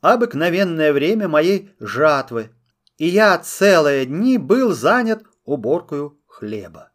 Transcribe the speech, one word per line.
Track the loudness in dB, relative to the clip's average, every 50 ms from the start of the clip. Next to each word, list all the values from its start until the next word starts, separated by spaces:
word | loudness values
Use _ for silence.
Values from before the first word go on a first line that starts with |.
обыкновенное | 4 2 2 2 0 -4 -2 -4 -2 -2 0 0 0 -2 0 0 2 2
время | 2 2 2 0 0 -2 -2 0
моей | 0 2 2 2 0 -2 -4 -10 _ _
жатвы, | -12 -8 -4 0 2 2 2 0 -2 -6 -8 -8 -8 -10 _ _ _ _ _ _ _ _ _ _
и | -4
я | 0 2 4 4 4 2 0
целые | -4 -10 -4 2 4 4 6 6 4 2 2 0 -2
дни | -4 -4 -2 0 0 0
был | 0 2 0 0 2 2 0
занят | -2 0 0 0 0 2 0 -2 -4 -6 -8 _ _ _ _
уборкою | -8 -8 -6 -2 -4 -4 -4 -4 -8 -10 -10 -10 -10 _ _ _
хлеба. | _ _ -16 -12 -12 -10 -12 -12 -14 -20 -20 -20 _